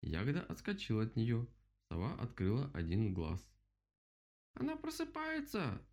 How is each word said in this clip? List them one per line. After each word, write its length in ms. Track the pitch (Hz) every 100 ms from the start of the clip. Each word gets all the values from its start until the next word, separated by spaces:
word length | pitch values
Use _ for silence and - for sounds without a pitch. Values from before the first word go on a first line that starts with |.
Ягода 400 | 82 80 110 156
отскочила 600 | - 139 - 202 - 110
от 120 | 113 113
неё. 320 | 117 117 120 - _ _ _
Сова 240 | 80 95 -
открыла 480 | 120 - 92 113 139
один 400 | - 82 90 110
глаз. 320 | 90 80 92 - _ _ _ _ _ _ _ _ _ _ -
Она 200 | 269 311
просыпается! 1040 | 311 320 330 320 311 320 285 220 147 98 -